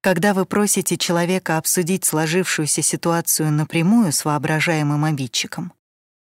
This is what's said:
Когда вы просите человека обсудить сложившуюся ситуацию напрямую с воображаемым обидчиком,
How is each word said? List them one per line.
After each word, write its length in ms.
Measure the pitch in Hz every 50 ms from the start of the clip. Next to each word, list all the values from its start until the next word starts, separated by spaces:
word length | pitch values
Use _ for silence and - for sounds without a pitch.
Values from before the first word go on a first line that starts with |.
Когда 300 | - 196 185 170 165 208
вы 140 | 196 190 185
просите 500 | - - 208 208 196 - 202 180 - 175
человека 640 | - - - 170 170 175 170 185 185 _ - 160 160
обсудить 480 | - - - 185 175 156 190 180 -
сложившуюся 720 | - - 156 160 156 165 185 180 - - - 156 147 - -
ситуацию 720 | 151 - - 156 - 170 170 170 165 - - - 156 156
напрямую 600 | 151 151 156 - - 170 160 185 226 240 220 160
с 120 | 135 - -
воображаемым 800 | 156 147 147 135 156 156 156 147 175 160 156 147 147 147 147 151
обидчиком, 720 | 156 156 139 135 120 - - - - - - - 175 - _ _ _ _ _ _ _ _ _